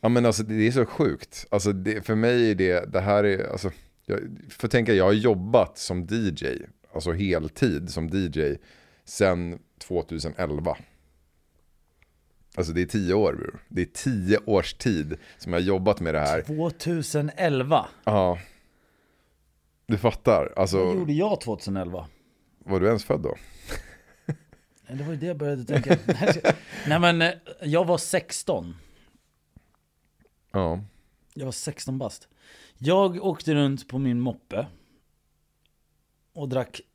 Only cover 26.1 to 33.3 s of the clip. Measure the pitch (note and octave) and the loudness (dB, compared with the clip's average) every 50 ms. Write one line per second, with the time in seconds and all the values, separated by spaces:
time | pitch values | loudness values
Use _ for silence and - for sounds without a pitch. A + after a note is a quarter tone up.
26.1 | D#3+ A2 F3+ G#3 D#3 E3 - - - - - - - - - C#3+ D3+ E3+ F3 F3 | 0 2 4 2 2 4 4 2 0 0 -4 -16 -14 -8 -2 0 2 4 4 4
27.1 | E3+ E3 E3 E3+ E3+ - _ - - - - D3 D3 E3 F#3 E3+ F3+ E3+ - - | 4 4 2 2 0 -4 _ -20 -18 -10 -4 0 2 2 2 2 0 0 0 -2
28.1 | - F#3 - - - - - - E3 F#2+ E2+ F2 E2+ E2+ - - - _ _ _ | -2 -2 -2 -4 -10 -8 -4 -2 -2 -2 -4 -8 -14 -16 -20 -20 -20 _ _ _
29.1 | _ _ _ _ _ _ _ _ _ - _ _ _ _ _ _ _ _ _ _ | _ _ _ _ _ _ _ _ _ -20 _ _ _ _ _ _ _ _ _ _
30.1 | _ _ _ _ _ _ _ _ - G2 F#2 E2 E2 F2+ G#2 G2+ _ _ _ _ | _ _ _ _ _ _ _ _ -2 -2 0 0 -2 -4 -8 -14 _ _ _ _
31.1 | _ _ _ _ _ - C3+ C3 A#2+ - - - C#3+ - - - C3 C3+ C3+ - | _ _ _ _ _ -10 -10 -8 -8 -8 -10 -10 -10 -10 -8 -6 -6 -6 -6 -8
32.1 | - - - _ _ _ _ - - - - - _ _ A#2+ D3 F3+ F#3+ G3 F#3+ | -10 -12 -20 _ _ _ _ -20 -20 -20 -20 -20 _ _ 0 2 4 4 4 4
33.1 | F3 F3 - G3 | 2 0 -2 -4